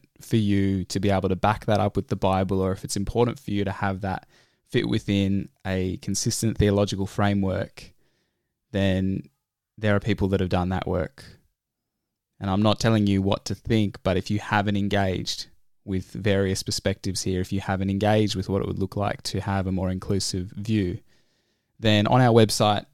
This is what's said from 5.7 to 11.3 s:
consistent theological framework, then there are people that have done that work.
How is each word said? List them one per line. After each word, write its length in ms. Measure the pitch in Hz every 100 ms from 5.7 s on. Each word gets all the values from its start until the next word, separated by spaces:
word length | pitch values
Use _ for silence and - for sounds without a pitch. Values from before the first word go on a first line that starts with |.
| 92 92 92
consistent 560 | - 98 117 - 113 -
theological 480 | 104 101 101 98 95
framework, 880 | - 101 101 95 92 - - - _ _ _ _ _ _ _ _
then 580 | 101 98 92 95 95 - _ _ _ _ -
there 180 | 107 101
are 60 |
people 260 | 110 98 98
that 120 | 95
have 80 | 92
done 200 | 92 90
that 180 | 92 -
work. 360 | 90 - - -